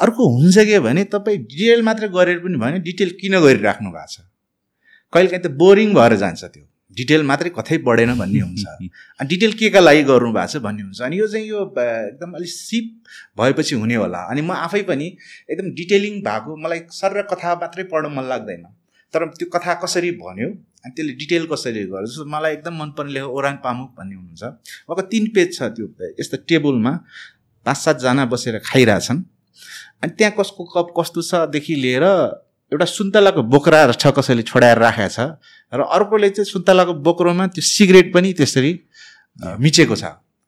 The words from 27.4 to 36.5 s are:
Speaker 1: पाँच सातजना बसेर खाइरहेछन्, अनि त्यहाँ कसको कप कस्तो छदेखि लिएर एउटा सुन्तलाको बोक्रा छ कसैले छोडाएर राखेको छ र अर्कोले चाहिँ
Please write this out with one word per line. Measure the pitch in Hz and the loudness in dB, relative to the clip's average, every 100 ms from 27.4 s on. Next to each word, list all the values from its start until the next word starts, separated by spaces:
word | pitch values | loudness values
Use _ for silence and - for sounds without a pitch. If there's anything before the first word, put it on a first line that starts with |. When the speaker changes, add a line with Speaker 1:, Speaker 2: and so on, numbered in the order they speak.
| _ _ - | _ _ -6
Speaker 1:
पाँच | - | -2
सातजना | 160 139 127 143 123 | -2 0 0 0 0
बसेर | 120 123 110 - | -4 -6 -8 0
खाइरहेछन्, | 135 117 95 - 139 - _ _ _ - - - _ | 4 4 4 0 -4 -6 _ _ _ -20 -20 -20 _
अनि | - | -10
त्यहाँ | - 214 208 | 0 0 0
कसको | 190 - | -6 -8
कप | - 175 175 175 | -6 -4 -2 -4
कस्तो | 160 170 | -4 -6
छदेखि | 165 175 156 147 147 147 | -4 -2 -2 -4 -4 -4
लिएर | 127 127 180 185 117 - _ _ _ | -2 2 2 2 0 -4 _ _ _
एउटा | 151 170 | -2 -2
सुन्तलाको | - 196 208 196 165 | -2 0 4 4 4
बोक्रा | 113 143 165 156 135 | 4 4 6 6 6
छ | 113 143 | 4 2
कसैले | 135 131 120 | 2 2 0
छोडाएर | 113 123 120 113 | 2 6 6 6
राखेको | 113 110 95 | 4 2 -4
छ | - 139 156 _ _ _ | -4 -6 -8 _ _ _
र | 123 | -6
अर्कोले | - - 202 214 202 | 0 0 2 2 2
चाहिँ | 208 202 | 0 -4